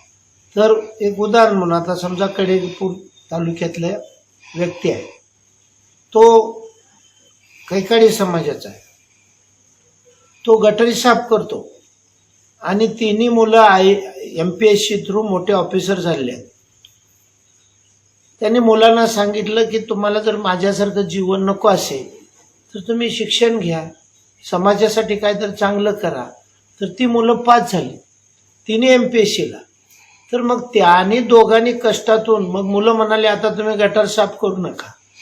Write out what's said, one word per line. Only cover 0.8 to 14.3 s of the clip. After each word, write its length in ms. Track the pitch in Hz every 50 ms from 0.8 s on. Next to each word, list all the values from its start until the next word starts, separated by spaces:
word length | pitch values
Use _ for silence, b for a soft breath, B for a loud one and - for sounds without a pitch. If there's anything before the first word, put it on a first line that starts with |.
| - - - -
एक 180 | 208 202 196 190
उदाहरण 340 | 208 208 233 233 220 214 202
म्हणून, 240 | 190 180 170 170 170
आता 180 | 165 175 175
समजा 300 | - 175 180 180 175 196
कडेपूर 680 | 190 - 202 190 180 185 185 180 170 - - 196 185 175 - - - _ _ _ -
तालुक्यातल्या 680 | 165 170 170 165 165 - 175 165 - 175 170 180 202 - - - _ _ _ _ _ _ _ - - 165
व्यक्ती 340 | 175 - - - - 160
आहे, 120 | 113 107 - - - _ _ _ _ _ _ _ _ _ _ _ _ _ _ _ _ _ _ _
तो 420 | - 220 226 226 226 226 220 - - - - - _ _ _ _ _ _ _ _ _ _ _ _ _ _ _ _ _ - - -
कैकाडी 400 | 180 196 190 - 226 226 226 214
समाजाचा 600 | - - 196 180 175 165 156 151 131 - - -
आहे, 100 | - - _ _ _ _ _ _ _ _ _ _ _ _ _ _ _ _ _ _ _ _ _ _ _ _ _ _ _ _ _ _ _ _ -
तो 120 | 233 220 214
गटारी 360 | 196 214 208 214 233 240 220
साफ 240 | - - 247 226 233 - -
करतो 420 | 226 208 - - - - - - - _ _ _ _ _ _ _ _ _ _ _ _ _ _ _ _ _
आणि 260 | - 170 196 214 226 220
तिन्ही 420 | 220 - 233 214 208 214 240 240
मुलं 280 | 233 226 220 220 220 226
आय-, 520 | 220 208 190 185 190 196 202 196 - - - -
एमपीएससी 760 | - -